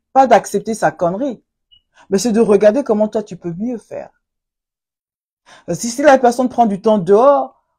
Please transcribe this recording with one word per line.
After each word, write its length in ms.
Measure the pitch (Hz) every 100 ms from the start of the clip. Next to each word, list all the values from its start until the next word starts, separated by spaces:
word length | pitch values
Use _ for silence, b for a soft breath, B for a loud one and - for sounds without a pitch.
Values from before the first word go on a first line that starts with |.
| _ 262
pas 80 | 262
d'accepter 480 | 208 - 196 208
sa 160 | 220 160
connerie, 540 | - 170 190 285 208 _ _ _ _ _ b b
mais 80 | 196
c'est 140 | 240
de 80 | 214
regarder 440 | 214 202 208 240
comment 240 | 269 214 214
toi 140 | 220
tu 160 | 208 175
peux 160 | 175
mieux 240 | 170 233 233
faire. 320 | - 123 - _ _ _ _ _ _ _ _ _ _ _ _ _ _ b -
Parce 120 | 170
que 80 | 240
si 140 | -
la 160 | 294 269
personne 320 | 247 240 254
prend 160 | 247 233
du 160 | 196
temps 160 | 220 214
dehors, 680 | 170 202 277 277 - _ _